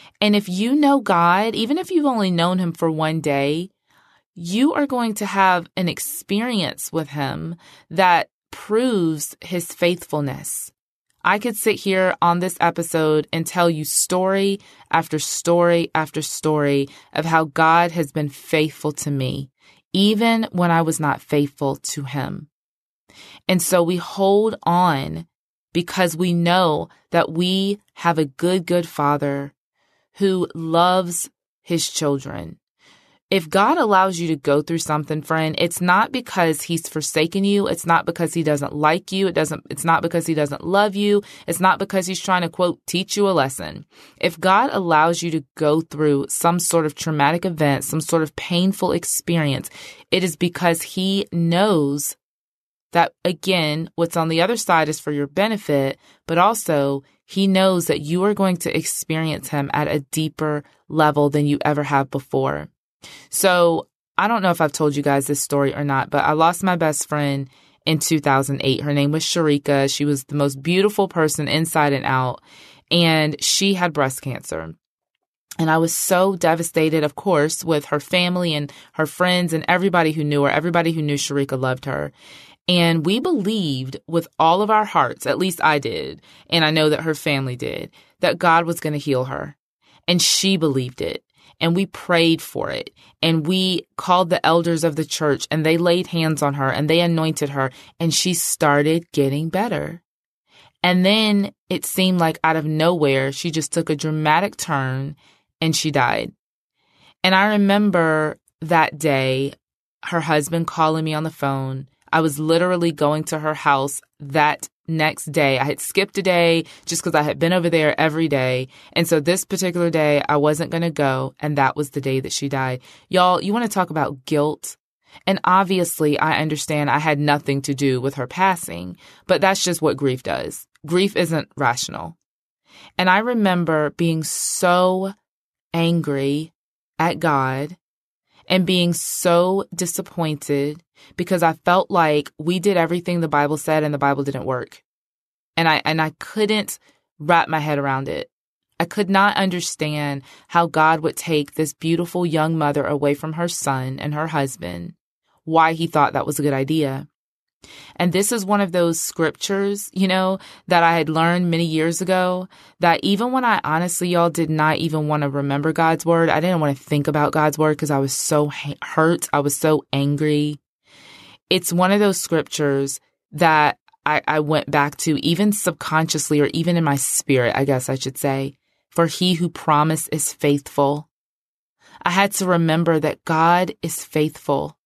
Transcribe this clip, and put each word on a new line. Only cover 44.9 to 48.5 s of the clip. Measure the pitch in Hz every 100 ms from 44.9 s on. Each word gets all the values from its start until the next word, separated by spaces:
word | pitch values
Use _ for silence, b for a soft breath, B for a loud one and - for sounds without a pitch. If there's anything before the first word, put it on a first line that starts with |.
| 156 160 170
you | 170
to | 156 - -
go | 151 156
through | 165 147 151 139 139
some | - 170 175
sort | - 165 156
of |
traumatic | 147 - 151 143 165 185
event, | 160 147 139 -
some | 160
sort | 151 170
of | 156 -
painful | -